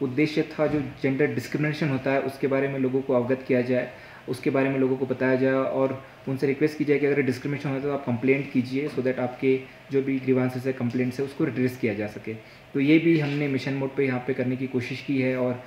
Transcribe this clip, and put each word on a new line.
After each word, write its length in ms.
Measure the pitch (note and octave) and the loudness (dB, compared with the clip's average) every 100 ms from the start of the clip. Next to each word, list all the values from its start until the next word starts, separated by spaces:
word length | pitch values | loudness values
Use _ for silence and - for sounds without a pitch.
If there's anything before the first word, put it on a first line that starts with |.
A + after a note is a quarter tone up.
उद्देश्य 400 | C3+ B2 D3+ D#3+ | -2 2 2 2
था 240 | D3+ - D3 | -2 0 0
जो 140 | D3 | 0
जेंडर 460 | B2+ - C3+ C3+ D3 | -2 -2 0 2 2
discrimination 600 | B2 - C#3 D3+ C#3+ D#3 | 0 -4 -2 -2 0 0
होता 240 | C3 C3+ | 0 0
है 80 | C3+ | 0
उसके 260 | C3 - C3+ | 0 -2 0
बारे 220 | C3+ C#3 | 2 0
में 100 | C#3 | 0
लोगों 220 | B2+ C3+ | 0 0
को 140 | C3+ | 2
अवगत 300 | B2 A#2 C3 - | 2 2 0 2
किया 140 | B2+ | 2
जाए, 280 | A#2+ B2+ B2+ - - - - | 4 0 -2 -8 -20 -12 -8
उसके 220 | B2+ D3+ | -4 0
बारे 180 | C3+ C3+ | 2 2
में 100 | C3+ | 2
लोगों 180 | C3 C3 | 0 0
को 100 | C3 | -2
बताया 300 | B2+ B2+ B2+ | 0 2 4
जाए 160 | C3 | 4
और 520 | C3+ C3 C3 C3+ C3 - - - | 2 0 0 0 -2 -12 -12 -6
उनसे 180 | C3+ C#3 | -2 0
request 320 | C3+ D3+ - | 2 0 2
की 60 | |
जाए 140 | C#3+ C#3+ | 0 2
कि 80 | C#3 | 4
अगर 160 | C#3 | 2
डिस्क्रिमिनेशन 460 | C3 A#2+ C#3+ C#3+ D3 | 2 -2 -4 -4 -4
होता 120 | C3+ | -4
है 80 | C#3+ | -2
तो 60 | |
आप 120 | C#3 - | -4 -2
complaint 460 | A#2 C3 C#3 C3+ | 0 2 2 2
कीजिए, 360 | C3 A#2 C3 D3 | -2 0 -2 -2
so 60 | |
that 240 | - B2+ B2+ | -2 -2 0
आपके 420 | B2 - C3+ C3 C3 - - | -4 0 2 2 -2 -18 -4
जो 100 | C3+ | -2
भी 160 | C3 C3+ | 0 0
grievances 480 | B2+ B2+ B2+ B2+ C3 | 2 2 2 0 -4
है, 60 | |
complaints 460 | B2+ A#2+ B2 B2 B2 | -2 -2 0 -2 -2
है, 60 | |
उसको 200 | C#3 - | -4 -2
redress 320 | D#3 B2 B2+ B2 | -2 0 0 0
किया 180 | A#2 | -2
जा 120 | G#2 G#2 | -2 -4
सके। 280 | G#2 - A2+ - - - | -8 -10 -12 -14 -20 -6
तो 60 | C#3+ | 0
ये 180 | C#3 D#3+ | 4 6
भी 220 | E3 D#3+ | 6 4
हमने 280 | C#3+ C#3+ C#3+ | 2 0 0
mission 240 | C3 C#3 | -2 -2
mode 220 | C#3 C3+ C#3 | -4 -2 0
पे 100 | C3+ | 0
यहाँ 180 | B2+ C3 | 0 -2
पे 80 | |
करने 220 | C3 B2 B2+ | -2 -2 -2
की 100 | C3 | -2
कोशिश 340 | B2+ A#2 C3 | -4 -4 -6
की 200 | - C3+ | -2 0
है 160 | B2+ B2+ | 0 0
और 260 | B2 A#2+ | -2 -2